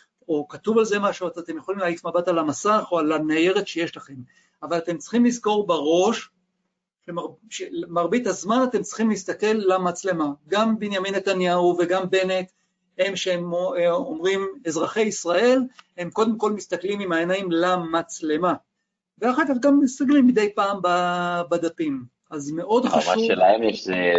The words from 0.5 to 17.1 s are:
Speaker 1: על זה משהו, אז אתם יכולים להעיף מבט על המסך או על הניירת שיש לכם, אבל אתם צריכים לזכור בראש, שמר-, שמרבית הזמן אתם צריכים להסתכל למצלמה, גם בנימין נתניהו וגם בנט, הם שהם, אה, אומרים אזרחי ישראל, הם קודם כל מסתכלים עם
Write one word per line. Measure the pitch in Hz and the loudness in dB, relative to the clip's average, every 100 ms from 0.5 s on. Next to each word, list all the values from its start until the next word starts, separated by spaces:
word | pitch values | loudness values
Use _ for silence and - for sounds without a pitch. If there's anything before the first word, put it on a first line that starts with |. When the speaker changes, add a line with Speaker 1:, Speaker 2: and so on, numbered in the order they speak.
| 143 208 226 | -6 0 2
Speaker 1:
על | |
זה | 202 202 | 2 0
משהו, | 202 - 175 | -2 -2 -6
אז | 170 | -8
אתם | 170 160 | -10 -8
יכולים | 185 196 | -6 -4
להעיף | 175 170 170 | -4 -4 -4
מבט | 175 180 | -2 0
על | 170 | 0
המסך | 151 135 202 - - | 0 -2 0 0 0
או | 170 | 0
על | 151 | 0
הניירת | 156 156 160 175 190 - | 0 0 2 2 0 -2
שיש | 165 165 - | -4 -6 -8
לכם, | - 135 123 _ _ _ | -18 -18 -18 _ _ _
אבל | 156 170 | -6 -4
אתם | 175 165 | -4 -8
צריכים | - 233 | -2 2
לזכור | 240 240 208 208 190 | 2 2 0 2 2
בראש, | 165 147 170 208 226 - _ _ _ _ _ _ _ - | 2 2 4 4 0 -6 _ _ _ _ _ _ _ -12
שמר-, | 170 - - - | -10 -10 -12 -16
שמרבית | - - - 170 170 170 247 226 | -14 -10 -10 -4 -2 0 0 -2
הזמן | - 196 247 | -4 0 0
אתם | 254 208 | 0 -2
צריכים | - - 226 | -4 -2 0
להסתכל | 190 - 170 214 | 0 -4 -2 0
למצלמה, | 220 190 185 180 175 196 170 147 143 - | 0 2 2 0 -2 -2 -2 -2 -6 -4
גם | 202 220 214 | 0 0 0
בנימין | 208 196 196 | -4 -4 -2
נתניהו | 196 196 185 180 180 175 175 | -2 -2 0 2 2 2 2
וגם | 175 185 185 | 0 0 0
בנט, | 190 185 185 185 _ _ _ _ - | 0 0 -2 -6 _ _ _ _ -4
הם | 190 185 | -4 -2
שהם, | 185 175 175 | -4 -4 -4
אה, | 170 185 175 175 | -4 -2 0 0
אומרים | 170 - 160 180 196 196 190 170 | 0 -2 -2 0 0 -4 -6 -6
אזרחי | 156 160 220 | -2 -2 0
ישראל, | 214 - 170 175 240 262 254 - _ 180 | -2 -2 -2 2 4 2 0 -8 _ -12
הם | 175 | -6
קודם | - 226 220 | -2 0 0
כל | 208 | -2
מסתכלים | 208 - 170 185 202 | -4 -6 -4 -4 -4
עם | 190 | -2